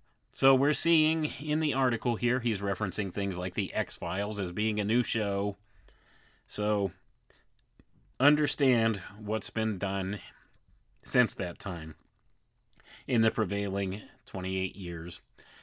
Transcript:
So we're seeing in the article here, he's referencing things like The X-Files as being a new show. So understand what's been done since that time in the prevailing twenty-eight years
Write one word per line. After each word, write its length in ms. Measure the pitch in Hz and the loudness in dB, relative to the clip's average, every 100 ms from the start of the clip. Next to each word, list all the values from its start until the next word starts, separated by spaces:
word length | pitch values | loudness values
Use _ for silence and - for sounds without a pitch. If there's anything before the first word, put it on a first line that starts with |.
| _ _ _ | _ _ _
So 200 | - 135 | 2 4
we're 200 | 135 139 | 6 4
seeing 540 | 147 165 165 156 160 156 - | 2 4 4 4 0 -2 -4
in 200 | 156 156 | -2 0
the 140 | 156 | 0
article 420 | 123 127 117 127 110 | 2 0 2 0 0
here, 240 | 120 127 | 0 0
he's 200 | 117 101 | 0 0
referencing 520 | 101 95 101 90 98 | -2 -2 -2 -2 -4
things 260 | 101 98 87 | -2 -2 -2
like 160 | 92 | -4
The 180 | - 98 | -4 -4
X-Files 680 | 107 104 - 87 92 104 104 | -4 -6 -6 -4 -2 -2 -2
as 100 | 90 | -4
being 300 | 90 110 104 | -2 -2 0
a 40 | |
new 200 | 104 120 | 2 2
show. 500 | 117 113 101 98 101 101 _ - - - _ - _ _ - | 2 -2 0 0 -2 -4 _ -20 -20 -20 _ -20 _ _ -12
So 420 | - 104 104 98 - - _ _ _ _ _ _ - _ _ _ - | -4 0 0 0 -4 -20 _ _ _ _ _ _ -20 _ _ _ 2
understand 840 | 135 151 147 - 135 120 113 101 - 107 | 4 6 2 2 4 4 4 0 -6 -10
what's 340 | 104 107 - | -4 -4 -2
been 280 | - 110 95 | -2 -2 -2
done 400 | 98 98 95 101 - - _ _ _ - _ _ | -2 -2 -2 -4 -10 -20 _ _ _ -20 _ _
since 300 | - 127 117 | 0 2 2
that 260 | - 90 82 | 0 -6 -6
time 340 | 101 85 80 - _ _ _ _ _ _ _ _ - - - | -8 -6 -8 -12 _ _ _ _ _ _ _ _ -20 -16 -2
in 160 | 120 | 2
the 80 | 110 | 4
prevailing 720 | 110 98 101 101 98 95 101 - - - | 2 0 0 0 -2 -2 -4 -10 -20 -10
twenty-eight 480 | 95 92 95 92 | -6 -4 -2 -4
years 460 | - 87 85 85 - - - - - | -6 -8 -8 -10 -12 -18 -20 -20 -20